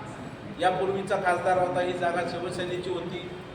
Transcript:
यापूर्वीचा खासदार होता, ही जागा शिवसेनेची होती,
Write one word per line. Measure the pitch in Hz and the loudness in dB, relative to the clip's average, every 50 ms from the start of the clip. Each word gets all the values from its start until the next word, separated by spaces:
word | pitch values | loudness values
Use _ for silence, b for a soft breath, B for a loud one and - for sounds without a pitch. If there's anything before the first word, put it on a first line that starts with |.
| - - - - - - - - - - - 139 | -8 -10 -10 -10 -10 -10 -10 -10 -12 -10 -4 2
यापूर्वीचा | 170 185 - - 196 185 - 190 196 - 202 | 2 4 4 4 2 2 0 0 0 0 0
खासदार | 185 185 180 180 175 175 185 180 185 | 2 4 4 2 4 4 4 4 4
होता, | 180 180 180 180 | 4 4 4 2
ही | 180 180 180 | 2 2 0
जागा | 180 175 170 170 180 | 2 2 2 2 2
शिवसेनेची | 170 175 175 170 175 180 - 180 180 180 180 180 - 190 | 0 0 -2 -4 -4 -4 -2 -2 -2 -2 -2 -2 -2 -2
होती, | 180 170 175 180 - 170 - 175 - - - - - | -2 -2 -4 -4 -6 -6 -6 -8 -10 -10 -10 -12 -12